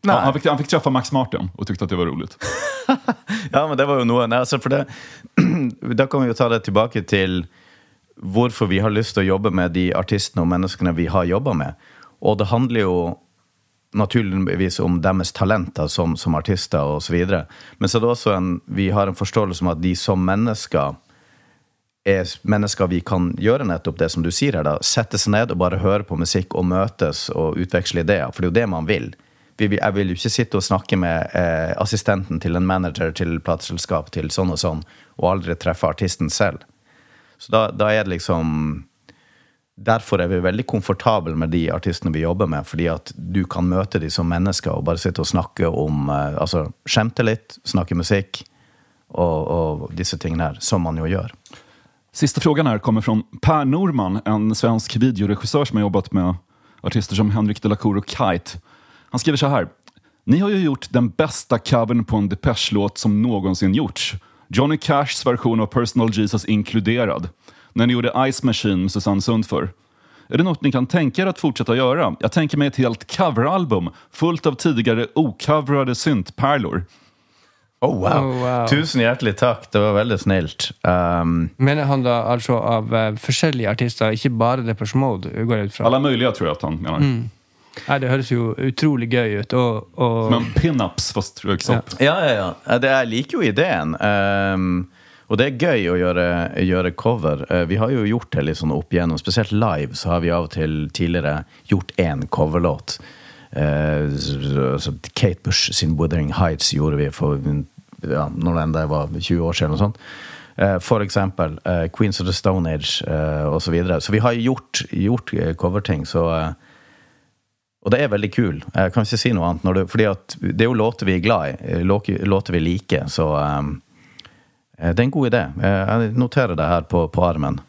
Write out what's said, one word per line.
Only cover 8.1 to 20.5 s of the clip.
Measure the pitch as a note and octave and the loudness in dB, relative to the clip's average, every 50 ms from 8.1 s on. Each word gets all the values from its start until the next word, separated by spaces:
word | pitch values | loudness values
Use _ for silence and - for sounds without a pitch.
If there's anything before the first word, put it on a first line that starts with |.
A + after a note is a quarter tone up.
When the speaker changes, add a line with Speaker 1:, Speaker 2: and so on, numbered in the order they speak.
| _ - | _ -12
Speaker 1:
hvorfor | - F#2+ F#2+ A2+ A#2+ A#2+ - - A2+ | -10 0 2 2 2 2 2 -2 0
vi | F#2 F#2+ F#2+ | 2 2 2
har | G#2 A2 | 2 2
lyst | G#2 G#2+ A2 - - | 0 0 -2 0 0
til | G#2 F#2+ | 0 2
å | |
jobbe | F#2+ F#2+ G2 G#2 G#2+ | 2 2 2 0 0
med | F2+ F#2+ F2+ F2 | 2 2 0 0
de | E2 F#2 F2+ F2 - | 0 0 0 2 0
artistene | - F#2 - G#2+ G2 - - - F#2 | 0 0 0 -2 -2 -2 -2 -2 0
og | E2 | 0
menneskene | E2+ F2+ F2+ F#2+ F#2 - - F#2 F2 E2 | 2 2 0 -2 -4 -4 -2 -2 0 0
vi | E2+ E2+ | 0 -2
har | D#2+ E2+ F#2+ F2 | 0 2 0 2
jobbet | F2 F#2 G#2 C#3 C3+ G#2 | 2 0 0 0 -2 -2
med. | D#2 C#2+ C2+ D#2 _ _ - - - - - _ _ | -2 -4 -6 -8 _ _ -20 -20 -20 -20 -20 _ _
Og | - G#2 G#2+ | 0 0 2
det | G2 G#2 F#2+ | 2 0 0
handler | A#2 A#2 C3 A#2+ A#2+ A2+ | 2 0 0 0 0 0
jo | G2+ F#2 F2+ F2+ F2 E2+ - - _ _ _ _ _ _ _ _ _ _ _ _ _ _ - | 0 2 0 0 -2 -2 -6 -10 _ _ _ _ _ _ _ _ _ _ _ _ _ _ -2
naturligvis | G#2 G#2 F#2 - A#2+ G#2+ F#2+ F#2 F#2+ F#2+ F2+ - E2+ F#2+ F2+ - - | -2 -2 2 2 0 0 2 0 0 0 0 0 0 0 -2 0 0
om | F#2 F2+ F2+ E2+ | 0 2 2 2
deres | D#2+ F#2+ F#2+ F#2+ E2+ - | 2 2 2 2 -2 -2
talenter | - - G2+ F#2+ A2 G2+ F2 F2 - - D#2 | -2 -2 0 2 2 0 0 -4 -4 -4 -4
som, | D2+ - - F2 E2 D#2+ | -2 0 0 0 0 -2
som | D2+ - E2+ D#2+ | -2 0 0 0
artister | D2+ D2+ - G2 - - - - D#2 | 0 0 -2 -2 -2 -2 -2 -2 0
og | C#2+ D2 D2+ D2+ - | 0 0 -2 -4 -2
så | - E2+ | -2 0
videre. | E2+ F2+ F#2 G2 E2 D2 - - - - - - | 0 2 0 0 -2 -4 -8 -18 -20 -20 -20 -8
Men | _ G2 F2+ | _ -2 0
så | - | 0
er | A#2 | 2
det | A2 A#2 | 2 0
også | A#2+ A#2 - G#2+ G2 | 0 0 0 0 0
en, | F#2 F#2 F2+ F2 E2+ _ | 2 0 -2 -2 -4 _
vi | - G#2 G2 G2 F#2 | -6 -2 0 0 2
har | G2+ G#2+ G2 | 2 2 0
en | G2 F2+ | 0 -2
forståelse | - G2+ - - A2 G#2 F#2+ F2 - F2 | -4 -6 -2 0 0 0 0 -2 -2 -2
om | F2+ E2 | -2 0
at | D#2 F2 | 0 0
de | F#2 F2 | 0 0
som | - - - G2 F#2 F#2 | 0 0 0 0 2 2
mennesker | F#2 G2 G#2 A2+ A#2+ | 2 2 0 0 -2